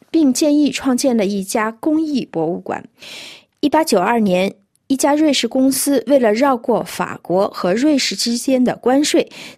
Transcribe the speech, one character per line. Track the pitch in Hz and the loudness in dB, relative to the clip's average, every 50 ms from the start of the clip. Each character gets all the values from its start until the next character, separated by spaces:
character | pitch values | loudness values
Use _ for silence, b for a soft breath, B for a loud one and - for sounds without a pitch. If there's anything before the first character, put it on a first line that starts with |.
| _ _ | _ _
并 | - 320 311 269 247 | 0 2 2 2 2
建 | - 330 294 294 | 2 2 2 2
议 | 302 294 262 | 2 2 2
创 | - - - 269 247 | 0 -2 -2 -2 0
建 | 240 - 269 240 | 0 0 0 2
了 | 226 196 | 2 0
一 | 196 202 202 185 | 0 -2 -4 -4
家 | 190 - 233 214 220 | -4 -4 -2 -2 -4
工 | 226 226 - 320 302 311 | -4 -4 -2 0 0 0
艺 | 320 302 294 240 - | 0 -2 -2 -4 -4
博 | - - 165 160 | -4 -4 -4 -4
物 | 160 180 185 | -4 -4 -6
馆。 | 185 - - - - - B B B B B B B B B B B B B _ | -6 -8 -8 -8 -10 -14 B B B B B B B B B B B B B _
一 | - 294 | -2 0
八 | - 311 320 | 0 0 2
九 | 320 - 190 | 2 2 2
二 | 175 208 240 240 | 2 2 0 0
年， | 220 196 180 180 190 196 - - _ _ _ _ _ - | 2 2 2 0 0 -2 -4 -8 _ _ _ _ _ -6
一 | 269 | -2
家 | 262 - 294 285 | 0 2 2 2
瑞 | 302 320 311 269 | 2 2 2 2
士 | - - 226 | 0 -2 -2
公 | - 262 262 269 | 0 0 0 2
司 | 262 - - 285 285 254 - | 0 0 0 0 0 0 2
为 | 226 285 | 2 2
了 | 277 247 214 208 | 4 4 2 2
绕 | 226 277 277 269 | 2 2 2 0
过 | 240 240 - 233 180 175 | 0 0 -2 -2 -2 -2
法 | 175 - - 180 - - - | -4 -6 -6 -6 -6 -8 -10
国 | - - 170 185 202 - | -6 -2 0 0 0 0
和 | - - - 180 180 | -2 -4 -2 -2 0
瑞 | 233 262 311 302 262 | 2 2 2 2 2
士 | - - 214 | 0 -2 -4
之 | - - 233 233 240 | -4 -4 -4 -4 -2
间 | - - 262 254 254 | -2 0 0 2 2
的 | 214 - | 0 0
关 | - - 226 254 277 302 | 0 0 2 2 2 2
税， | - - 320 - B B B B B B | 2 2 0 0 B B B B B B